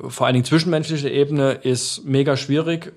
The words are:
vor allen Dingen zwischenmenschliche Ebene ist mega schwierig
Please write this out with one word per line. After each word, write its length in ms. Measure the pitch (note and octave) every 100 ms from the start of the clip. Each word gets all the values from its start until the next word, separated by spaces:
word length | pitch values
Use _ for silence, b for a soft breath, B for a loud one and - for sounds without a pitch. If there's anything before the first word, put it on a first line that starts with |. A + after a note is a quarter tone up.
| B2+
vor 180 | - B2+
allen 80 | B2+
Dingen 100 | B2
zwischenmenschliche 640 | D#3+ E3 D#3 D3+ D#3+ C#3
Ebene 440 | C#3 C#3+ D3 C3+
ist 520 | B2 C3 B2 - - -
mega 320 | C3+ C#3 C3
schwierig 560 | - C#3+ D#3+ E3 -